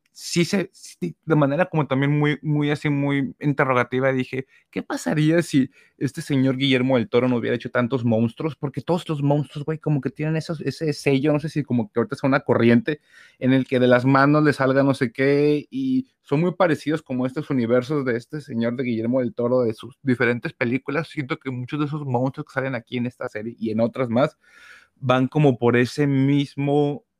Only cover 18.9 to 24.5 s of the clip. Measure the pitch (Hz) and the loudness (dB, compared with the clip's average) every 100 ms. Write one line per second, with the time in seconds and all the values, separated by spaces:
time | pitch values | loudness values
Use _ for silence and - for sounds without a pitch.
18.9 | 110 117 131 120 - 120 127 117 107 113 | -2 -2 -2 -2 -2 0 0 0 -4 -10
19.9 | - 131 123 120 120 160 - 120 127 - | -8 -2 0 2 0 -6 -4 -2 -2 -4
20.9 | 143 156 - 127 156 135 127 123 151 147 | -6 -6 -8 -8 -8 -8 -8 -6 -4 -4
21.9 | 151 143 123 131 151 147 135 131 123 - | -4 -4 -2 -2 -4 -8 -6 -4 -6 -8
22.9 | 123 120 - 123 107 113 - 110 107 117 | -6 -6 -6 -10 -10 -10 -8 -4 -2 -2
23.9 | 123 127 113 151 - _ | -2 -2 0 0 -2 _